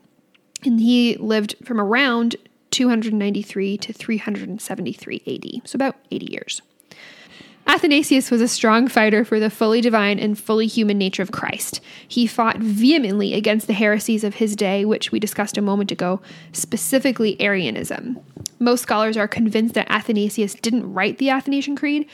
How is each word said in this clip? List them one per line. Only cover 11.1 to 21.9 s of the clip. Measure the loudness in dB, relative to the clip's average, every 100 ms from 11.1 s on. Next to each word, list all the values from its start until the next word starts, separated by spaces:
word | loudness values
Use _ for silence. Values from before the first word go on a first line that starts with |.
| -2
of | -6
Christ. | -6 -6 -6 -8 -10 -14 -20 -6
He | -2 0
fought | 0 0 0
vehemently | 0 4 4 4 2 0 0
against | 0 2 0 0
the |
heresies | 2 2 2 0 0 -2
of | -2
his | -2 0
day, | 0 0
which | 2 0 -2
we | -2
discussed | -2 -2 -4 -2
a |
moment | 0 0 -2
ago, | -2 -2 -2 -6 -20 -14
specifically | -10 -6 -6 0 0 2 0 0 0
Arianism. | 0 0 -2 -4 -6 -8 -8 -10 -12 -16 -14 -2
Most | 0 0
scholars | 0 0 0 0
are | -2
convinced | 0 0 2 0 0
that | -2
Athanasius | -2 -2 0 0 -2 -4 -2
didn't | -2 -2 -2
write | -2 -2 0
the | 0
Athanasian | 0 0 -2 -2 -4
Creed, | -2